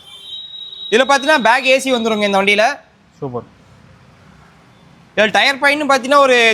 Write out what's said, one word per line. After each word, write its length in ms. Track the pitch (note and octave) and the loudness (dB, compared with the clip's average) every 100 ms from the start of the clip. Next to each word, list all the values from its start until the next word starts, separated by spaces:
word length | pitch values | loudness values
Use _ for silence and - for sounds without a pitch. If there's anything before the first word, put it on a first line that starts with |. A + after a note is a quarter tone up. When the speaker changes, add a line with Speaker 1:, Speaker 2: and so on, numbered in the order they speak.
| - - - - - - - - - | -20 -20 -18 -18 -18 -20 -20 -18 -2
Speaker 1:
இதுல 120 | G#3+ B3+ | 0 2
பார்த்தீங்கன்னா 340 | C#4 C4+ D#4 A3 | 0 2 0 2
பேக் 180 | B3+ C4 | 0 2
ஏ 60 | C4 C4 | 0 0
சி 40 | B3 | -2
வந்துருங்க 320 | A3+ G#3+ G#3 | -2 -2 0
இந்த 100 | G3 | 0
வண்டியில. 240 | G3 G#3 A3+ C#4+ _ _ _ _ | 2 2 0 -2 _ _ _ _
Speaker 2:
சூப்பர். 260 | C#3+ A#2+ A2+ _ _ - - - - _ - - - _ _ _ _ - _ - | -12 -10 -14 _ _ -20 -20 -20 -20 _ -20 -20 -20 _ _ _ _ -20 _ -2
Speaker 1:
இதுல 160 | G#3+ G3 | 0 2
டயர் 220 | A#3+ C#4 | 0 0
பாயிண்ட்னு 260 | C#4+ C#4+ D4 | -2 0 0
பார்த்தீங்கன்னா 320 | C4+ B3 C#4+ C#4 | -2 2 2 4
ஒரு 120 | B3 A3+ | 4 2